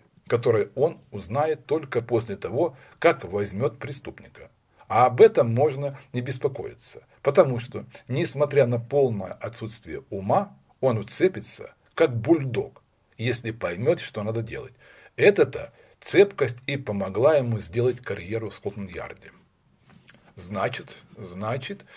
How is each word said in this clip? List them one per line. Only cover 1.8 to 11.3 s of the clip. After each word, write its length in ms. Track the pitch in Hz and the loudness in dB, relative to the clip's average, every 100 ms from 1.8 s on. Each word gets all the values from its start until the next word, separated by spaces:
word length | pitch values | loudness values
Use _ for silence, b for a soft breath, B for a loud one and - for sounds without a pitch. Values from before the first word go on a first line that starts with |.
| 139 123 | -2 -6
после 360 | 117 117 110 98 | 0 -2 -2 -8
того, 380 | - 120 165 139 B B | -6 -2 -2 -4 B B
как 260 | - - | 2 2
возьмёт 540 | 90 101 101 95 139 - | -4 -4 -4 -2 -4 -4
преступника. 720 | - 135 - - - - - _ _ b b | -12 -10 -14 -16 -20 -20 -20 _ _ b b
А 160 | 113 | 4
об 160 | 127 120 | 4 8
этом 320 | 220 170 120 | 8 8 2
можно 460 | 117 151 135 143 139 B | 4 2 0 -8 -8 B
не 80 | 123 | -8
беспокоиться, 800 | 120 120 139 131 107 - - - _ b | -6 -2 -4 -4 -12 -12 -18 -18 _ b
потому 400 | 139 139 147 117 | 0 6 4 4
что, 240 | 120 - - B - | -6 -12 -14 B -6
несмотря 580 | 135 175 139 143 139 120 | -4 -4 -2 2 4 4
на 120 | 120 | 2
полное 540 | 117 143 135 101 92 | 0 2 2 0 -8
отсутствие 720 | - 107 - 107 - 82 73 - | -10 -12 -10 -12 -12 -12 -14 -10
ума, 480 | 98 98 165 196 - _ - | -8 0 0 0 -12 _ -2
он 160 | 131 110 | 0 0
уцепится, 800 | 104 - 185 | -4 2 2